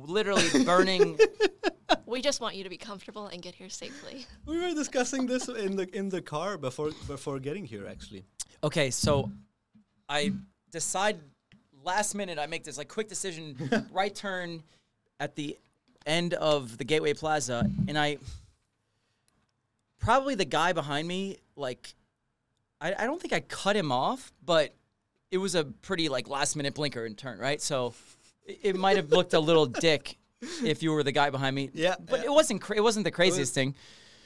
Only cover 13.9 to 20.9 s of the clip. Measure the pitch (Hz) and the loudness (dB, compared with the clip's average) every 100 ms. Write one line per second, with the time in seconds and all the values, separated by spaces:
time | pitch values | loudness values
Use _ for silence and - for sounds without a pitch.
13.9 | 180 202 202 202 185 175 165 156 _ _ | -2 -2 -2 -6 -6 -6 -10 -14 _ _
14.9 | _ _ - 147 - 147 - _ _ _ | _ _ -10 -8 -6 -8 -10 _ _ _
15.9 | _ - 165 175 170 156 147 123 117 120 | _ -2 0 2 0 2 2 0 -8 0
16.9 | 156 147 143 156 156 127 120 - - - | 2 2 0 0 0 0 0 0 0 0
17.9 | 151 147 143 - - - _ _ _ _ | 2 0 0 -8 -16 -18 _ _ _ _
18.9 | _ _ _ _ _ _ _ _ _ _ | _ _ _ _ _ _ _ _ _ _
19.9 | _ - 254 269 233 151 151 170 170 147 | _ 2 4 4 0 0 2 2 0 -2